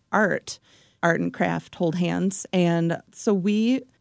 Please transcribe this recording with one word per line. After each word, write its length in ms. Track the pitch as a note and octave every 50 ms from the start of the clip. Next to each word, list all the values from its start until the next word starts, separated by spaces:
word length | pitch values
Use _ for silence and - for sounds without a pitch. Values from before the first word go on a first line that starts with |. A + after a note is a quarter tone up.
| _ -
art. 460 | - G3+ A3 F3 - - - - - - _ _ _ _ _ _ _ -
Art 160 | - E3+ E3 -
and 140 | F3+ F3
craft 440 | - - F3+ F3 E3 D#3+ - - -
hold 180 | - F3 D#3+ D#3
hands. 500 | F3 F3+ E3+ E3+ F3+ F#3 G3 F#3 - - -
And 480 | - F#3 F3 E3+ E3+ E3+ E3+ E3 E3 - - _
so 200 | - - - A3+
we 500 | G3+ F#3 F3 G#3 G#3 G#3+ A3 A#3+ C4 C4 B3+ _ _ _